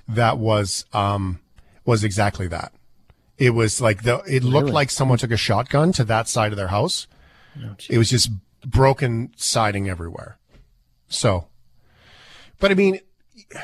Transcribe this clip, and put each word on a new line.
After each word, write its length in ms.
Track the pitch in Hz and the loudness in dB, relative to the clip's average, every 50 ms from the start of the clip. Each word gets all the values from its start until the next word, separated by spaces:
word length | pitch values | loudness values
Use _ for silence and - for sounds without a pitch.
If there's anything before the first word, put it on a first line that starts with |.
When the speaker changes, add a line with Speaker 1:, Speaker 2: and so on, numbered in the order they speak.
| - - | -12 -6
Speaker 1:
that 300 | 113 113 117 110 110 - | -2 2 2 2 2 0
was, 480 | 107 110 110 104 101 95 - - - _ - | 0 2 2 2 0 -2 -4 -8 -8 _ -2
um, 460 | 107 101 101 101 101 95 95 90 - _ _ _ - - _ _ _ - | -2 0 0 0 -2 -2 -4 -6 -8 _ _ _ -20 -20 _ _ _ 0
was 200 | - 117 107 107 | 0 0 2 2
exactly 420 | 110 92 101 104 101 - - 95 87 | 0 0 0 0 0 0 -4 -8 -6
that. 220 | 85 82 - - _ _ _ - - _ _ _ _ _ _ _ _ - | -6 -8 -10 -10 _ _ _ -20 -20 _ _ _ _ _ _ _ _ 0
It 120 | 135 123 117 | 2 2 4
was 260 | 117 113 110 - - | 4 2 0 0 0
like 220 | 127 110 104 92 110 | 0 0 0 0 0
the, 180 | 120 120 - - - | -2 -2 -2 -2 -2
it 160 | 139 131 123 | -2 0 2
looked 220 | 123 131 151 143 | 2 2 2 2
Speaker 2:
Really? 80 | 143 120 | 2 0
Speaker 1:
like 180 | 151 143 127 | 0 0 -2
someone 260 | - - 139 131 127 117 | -2 -2 2 2 2 2
took 140 | - 117 | 0 0
a 60 | 117 104 | -2 -2
shotgun 540 | - - 107 104 127 - - 139 156 175 185 | 0 0 0 -2 -2 0 0 2 2 2 2
to 100 | - 120 | 0 0
that 240 | 107 113 110 117 - | 0 0 -2 -2 -2
side 240 | - 120 110 107 104 | -2 -2 -2 -2 -2
of 40 | 101 | -4
their 100 | 98 90 | -4 -2
house. 400 | 98 104 123 180 - - - - _ _ - _ _ _ _ _ - 143 | 0 0 0 0 -2 -6 -8 -10 _ _ -20 _ _ _ _ _ -18 -16
Speaker 2:
Oh, 180 | 117 110 101 - - - | -14 -14 -14 -14 -6 0
Speaker 1:
It 80 | 120 117 | 2 2
was 120 | 113 - | 4 4
Speaker 2:
jeez. 20 | |
Speaker 1:
just 180 | 131 117 - 120 107 92 - _ _ _ - | 4 0 0 0 -4 -8 -12 _ _ _ -8
broken 720 | 131 - - - 135 139 - 143 123 117 113 123 135 _ - | 0 2 4 6 6 4 2 0 -2 -2 -2 -4 -6 _ -8
siding 520 | - - - 117 110 104 101 101 98 98 | -6 -2 0 0 0 0 0 -2 -4 -4
everywhere. 480 | 92 85 85 82 85 - - - - _ _ _ _ - - _ _ _ _ _ _ _ _ - | -6 -6 -8 -10 -12 -14 -16 -16 -20 _ _ _ _ -20 -20 _ _ _ _ _ _ _ _ -10
So, 400 | - - - 117 95 90 - - _ _ _ _ _ _ _ _ _ _ _ - - - - - - - - - _ - | -6 -2 0 0 0 0 -4 -10 _ _ _ _ _ _ _ _ _ _ _ -20 -20 -20 -20 -20 -20 -20 -20 -20 _ 0
but 100 | - 202 | 0 2
I 60 | 196 | 4
mean, 240 | 185 202 196 190 - _ _ _ _ _ _ _ - - - - - | 4 4 2 2 -2 _ _ _ _ _ _ _ -20 -20 -20 -18 -16